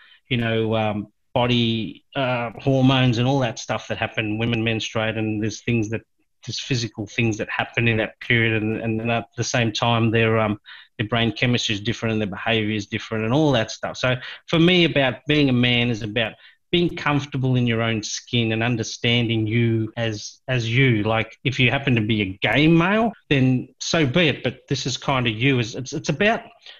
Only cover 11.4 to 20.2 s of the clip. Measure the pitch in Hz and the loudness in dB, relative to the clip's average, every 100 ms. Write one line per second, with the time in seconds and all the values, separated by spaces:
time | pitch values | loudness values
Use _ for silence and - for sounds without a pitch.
11.4 | 123 120 - 101 110 - 117 110 104 90 | 0 0 0 -4 -4 -4 -2 -2 -2 -4
12.4 | 113 113 107 107 101 113 - 110 110 139 | -2 0 0 -4 -4 -8 -6 -4 0 2
13.4 | 156 123 110 - 87 - 127 127 - - | 2 2 -2 -6 -8 -4 -2 -2 -6 -16
14.4 | - 165 170 180 160 139 131 - - 151 | -2 4 4 6 4 2 0 -2 0 2
15.4 | 139 123 123 120 120 107 110 113 107 - | 4 4 4 2 2 -2 -4 -2 -4 -6
16.4 | - _ - 175 170 - 147 143 135 135 | -20 _ -4 0 0 -2 0 0 -2 -2
17.4 | 131 127 120 113 113 110 - - - 120 | 0 2 2 0 0 -2 -6 -10 -4 -2
18.4 | 110 113 117 117 110 - 120 120 113 113 | 0 0 0 -2 -4 -2 0 2 2 0
19.4 | 107 117 117 113 110 120 113 104 | 0 2 2 2 -2 -4 -6 -6